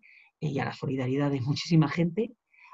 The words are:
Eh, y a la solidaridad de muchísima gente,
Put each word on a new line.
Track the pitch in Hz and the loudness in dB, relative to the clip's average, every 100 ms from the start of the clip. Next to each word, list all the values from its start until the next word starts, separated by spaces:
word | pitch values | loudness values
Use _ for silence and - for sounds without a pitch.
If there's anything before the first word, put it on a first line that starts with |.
| - - - - | -18 -20 -20 -8
Eh, | 156 | -4
y | 139 | -4
a | 127 | -4
la | |
solidaridad | - 143 135 127 135 143 | -6 -4 -2 0 0 0
de | 139 | 0
muchísima | 120 143 160 160 151 | -2 -2 4 4 4
gente, | 170 170 165 233 - _ _ - | 2 -2 0 -4 -6 _ _ -20